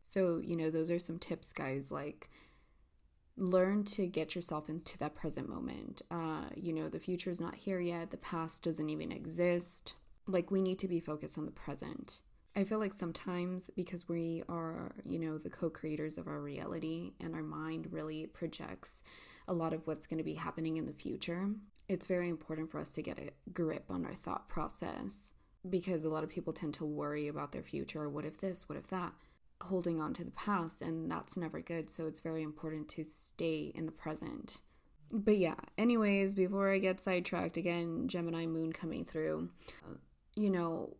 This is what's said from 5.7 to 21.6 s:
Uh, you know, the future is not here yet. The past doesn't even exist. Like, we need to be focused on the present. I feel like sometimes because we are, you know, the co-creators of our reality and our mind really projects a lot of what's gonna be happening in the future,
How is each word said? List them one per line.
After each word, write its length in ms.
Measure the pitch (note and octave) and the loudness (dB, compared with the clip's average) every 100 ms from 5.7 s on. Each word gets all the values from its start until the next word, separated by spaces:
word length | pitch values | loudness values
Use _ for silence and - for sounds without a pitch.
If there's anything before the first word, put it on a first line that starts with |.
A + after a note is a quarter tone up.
| - - - - | -6 -8 -10 -6
Uh, 360 | E3+ D#3+ D#3 - - | -4 -2 -2 -4 -4
you 180 | E3+ | -2
know, 160 | D#3+ D#3 | 0 -2
the 80 | E3 | -4
future 320 | F3 F3+ - | -2 -2 0
is 100 | F3 | -2
not 140 | E3+ | -4
here 260 | - - F#3+ | -4 -2 0
yet. 300 | F3 E3+ E3+ | 0 0 -4
The 80 | - | -8
past 460 | - E3+ E3 - | -4 -2 -2 0
doesn't 260 | E3+ D#3+ D#3 | 0 2 0
even 220 | D3+ D#3+ | 0 -2
exist. 800 | - E3+ E3 F3 F3 F3 - - - - - - | -4 -4 4 6 6 4 2 2 -10 -16 -12 2
Like, 240 | F#3 F3 | 2 4
we 140 | G3 | 4
need 160 | F#3+ F#3 | 4 2
to 80 | F#3+ | 2
be 120 | F3 | 0
focused 380 | E3 D3+ - - | 0 -4 0 0
on 80 | D#3 | 0
the 60 | |
present. 720 | - - C#3+ - - - - - - _ - | -6 -6 -6 -6 -6 -6 -6 -8 -20 _ 0
I 60 | |
feel 160 | G3 A3 | 2 4
like 140 | G#3 | 2
sometimes 760 | G3+ F3 E3 - F3+ F3+ F#3 - - | 0 -2 -2 -2 0 0 -2 -4 -4
because 320 | F3+ F3 - | -2 -2 0
we 340 | E3+ E3 E3 - | 0 0 -2 -2
are, 480 | E3+ E3 E3 F3+ - | -4 -2 -4 -6 -8
you 160 | - E3+ | -4 -2
know, 180 | D#3+ D#3 | 0 -2
the 120 | - | -6
co-creators 680 | - E3 - D#3+ D3+ D#3 D#3 | -2 -2 -2 -4 -2 -2 -4
of 120 | D#3+ | -6
our 100 | D3 | -6
reality 720 | D3 C#3 - E3+ D#3+ D#3+ F3 - | -6 -6 -4 -4 -4 -4 -6 -8
and 160 | E3 D#3+ | -6 -6
our 80 | |
mind 480 | D#3 D#3 D#3 D#3+ E3 | -6 -4 -4 -4 -4
really 360 | D#3+ D#3 D#3 D#3+ | -6 -4 -6 -8
projects 760 | - E3 - D#3 - - - - - - - - | -6 -6 -6 -10 -8 -4 -4 -6 -18 -20 -16 -2
a 80 | |
lot 200 | F3+ D#3+ | 0 2
of 140 | D#3+ D#3+ | 0 -2
what's 200 | D#3 - | -4 -2
gonna 160 | D#3+ | -2
be 120 | D#3 D#3 | -2 -2
happening 420 | D#3+ E3 D#3+ D#3+ | -4 -2 0 0
in 80 | D#3 | -2
the 80 | |
future, 560 | - - - - E3+ G3 G#3+ | -4 -4 -2 -2 0 0 -2